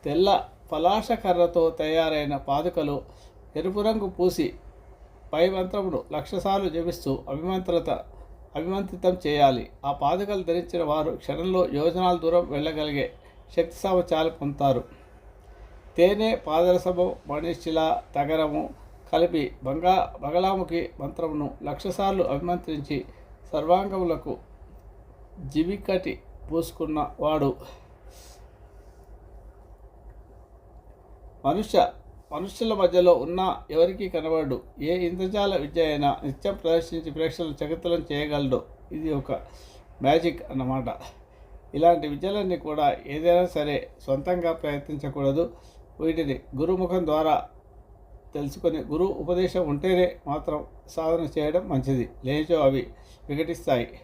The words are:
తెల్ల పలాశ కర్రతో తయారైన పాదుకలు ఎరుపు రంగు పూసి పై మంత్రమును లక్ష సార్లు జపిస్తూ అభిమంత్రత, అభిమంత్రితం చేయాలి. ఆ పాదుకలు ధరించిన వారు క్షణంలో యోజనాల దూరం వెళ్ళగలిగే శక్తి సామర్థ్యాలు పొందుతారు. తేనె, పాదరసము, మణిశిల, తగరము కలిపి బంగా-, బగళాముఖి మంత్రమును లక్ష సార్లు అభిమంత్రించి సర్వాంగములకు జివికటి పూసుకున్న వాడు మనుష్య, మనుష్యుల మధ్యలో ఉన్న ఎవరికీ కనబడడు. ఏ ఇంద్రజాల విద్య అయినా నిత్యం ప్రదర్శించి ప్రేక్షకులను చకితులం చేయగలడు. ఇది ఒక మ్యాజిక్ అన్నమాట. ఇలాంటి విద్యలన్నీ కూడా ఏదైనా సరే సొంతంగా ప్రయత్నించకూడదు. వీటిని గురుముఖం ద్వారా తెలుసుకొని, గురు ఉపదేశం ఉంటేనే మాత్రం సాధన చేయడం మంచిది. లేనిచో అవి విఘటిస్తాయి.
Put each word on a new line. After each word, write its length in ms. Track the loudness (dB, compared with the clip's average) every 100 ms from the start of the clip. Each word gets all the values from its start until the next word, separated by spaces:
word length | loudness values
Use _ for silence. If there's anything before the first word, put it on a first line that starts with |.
| 0
తెల్ల 380 | 2 4 4 2 -18 -6
పలాశ 400 | 2 4 2 0
కర్రతో 580 | 0 2 4 4 4 2
తయారైన 680 | 2 0 2 2 0 -2 -4
పాదుకలు 840 | -2 0 0 -2 -2 -4 -8 -20 -20 -20 -10 -6
ఎరుపు 260 | -4 0
రంగు 280 | 0 0 -4
పూసి 440 | 0 0 2 -2 -4 -20 -20 -20 -20 -20 -20 -6
పై 160 | 2 4
మంత్రమును 540 | 2 -2 -2 -2 -4 -4
లక్ష 220 | -8 -4 -2
సార్లు 340 | 0 0 0
జపిస్తూ 540 | -2 -4 -4 -4 -4 -4
అభిమంత్రత, 720 | -6 -2 -4 0 -2 0 -6 -6 -20 -20 -20 -12 -8
అభిమంత్రితం 600 | -4 -4 -4 0 0 2 0
చేయాలి. 420 | 6 6 6 -4 -8 -6
ఆ 60 |
పాదుకలు 520 | 0 0 0 0 -4
ధరించిన 400 | 0 -2 -2 -4
వారు 280 | 0 0 0
క్షణంలో 560 | -4 -6 -4 0 2 2
యోజనాల 440 | 2 0 2 2 2
దూరం 340 | 4 2 2
వెళ్ళగలిగే 600 | -2 -2 -2 -4 -2 -4 -8 -20 -20 -4 -2
శక్తి 180 | -2 -2
సామర్థ్యాలు 540 | 0 0 2 0 0
పొందుతారు. 540 | -2 -6 0 2 2 -2 -20 -20 -20 -20 -20 -20 -20 -20 -20 -10 4
తేనె, 380 | 4 6 0 0
పాదరసము, 800 | 0 2 4 4 2 0 0 -2 -6
మణిశిల, 760 | -4 -4 -6 -2 0 0 0 -4 -4
తగరము 540 | 0 0 0 -2 -6 -10 -20 -20 -2
కలిపి 420 | 2 2 2 -2 -4
బంగా-, 580 | -6 0 4 4 2 -6
బగళాముఖి 680 | -2 0 2 0 -2 -4 -4 -8
మంత్రమును 540 | -10 -6 -4 -4 -6 -8
లక్ష 240 | -10 -6 -6
సార్లు 360 | -2 0 2
అభిమంత్రించి 840 | 0 0 -2 -4 -4 -8 -4 -6 -6 -18 -20 -20 -6
సర్వాంగములకు 840 | -4 4 4 4 -2 -2 -2 -6 -10 -12 -20 -20 -20 -20 -20 -20 -20 -20 -16 -6
జివికటి 760 | -2 -2 -2 -2 -2 -2 -8 -14 -20 -4
పూసుకున్న 600 | -2 -2 -6 -4 -2 -4 -2
వాడు 360 | 0 2 0 -2 -12 -20 -20 -20 -20 -20 -20 -20 -20 -20 -20 -20 -20 -20 -20 -20 -20 -20 -20 -20 -20 -20 -20 -20 -20 -20 -20 -20 -20 -20 -20 -20 -20 -20 -20 -20 -20 -4 -2
మనుష్య, 420 | 0 2 4 2 0 -20 -20 -12
మనుష్యుల 420 | -10 -10 -4 -2
మధ్యలో 400 | 2 4 6 6
ఉన్న 440 | 6 2 -2 -2 -2 -4
ఎవరికీ 380 | 2 2 2 -4
కనబడడు. 520 | -4 -2 -2 0 -4 -8 -8
ఏ 280 | -4 -2 -2
ఇంద్రజాల 500 | -2 -4 0 0 0
విద్య 240 | -2 0
అయినా 360 | 0 2 0 0
నిత్యం 360 | -6 -4 -6 -2
ప్రదర్శించి 480 | 2 0 0 -8 -8
ప్రేక్షకులను 520 | -4 -4 -2 -6 -6
చకితులం 420 | -6 -4 -2 -2 -2
చేయగలడు. 520 | -4 -2 -2 0 -2 -4 -20 -14
ఇది 220 | -8 -4
ఒక 180 | -4 -4 -8 -8 -20 -20 -20 -20 -2
మ్యాజిక్ 500 | 2 4 2 -4 -8
అన్నమాట. 340 | -4 -2 -2 -2 -8 -14 -20 -20 -20 -20 -20 -8 4
ఇలాంటి 320 | 6 6 0
విద్యలన్నీ 500 | -4 -2 -2 -2 -2
కూడా 400 | -2 2 2 2 -6
ఏదైనా 380 | 0 4 4 4
సరే 440 | 0 -2 -2 -6 -16
సొంతంగా 500 | -4 -2 0 0 0
ప్రయత్నించకూడదు. 1040 | -2 -4 -4 -6 -8 -6 -2 0 2 0 -4 -20 -20 -20 -4
వీటిని 400 | -2 0 -2 -4 -6 -4
గురుముఖం 480 | 0 0 0 0 2
ద్వారా 420 | 2 4 2 -2 -18 -20 -20 -20 -20 -20 -20 -12
తెలుసుకొని, 440 | -8 -8 -2 -2 -2
గురు 260 | -4 0
ఉపదేశం 640 | 0 0 -2 0 2 0 0
ఉంటేనే 460 | 0 2 4 4 2 -6
మాత్రం 380 | -4 -2 -6 -6 -18 -10
సాధన 400 | -2 0 2 0 0
చేయడం 300 | 0 0 0
మంచిది. 400 | -2 2 0 -2 -6 -4
లేనిచో 340 | -2 2 4
అవి 280 | 6 4 -4 -12 -20 -20 -8
విఘటిస్తాయి. 720 | -4 -4 -4 0 0 0 -10